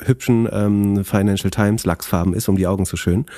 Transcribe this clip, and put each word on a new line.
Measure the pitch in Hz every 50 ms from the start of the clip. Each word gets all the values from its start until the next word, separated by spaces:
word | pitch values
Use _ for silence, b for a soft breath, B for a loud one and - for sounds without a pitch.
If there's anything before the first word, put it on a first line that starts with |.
hübschen, | - - 127 - - - 120 113 117 -
ähm, | 101 101 104 104 101 101 101 101 101 101 95
Financial | - - 101 98 104 98 95 - 95
Times | - 110 104 104 107 - -
Lachsfarben | 92 82 - - - - 85 85 92
ist, | 87 110 - -
um | 95
die | 95 92
Augen | 87 98 98 92
zu | - -
schönen, | 82 - 90 87 110 147 B B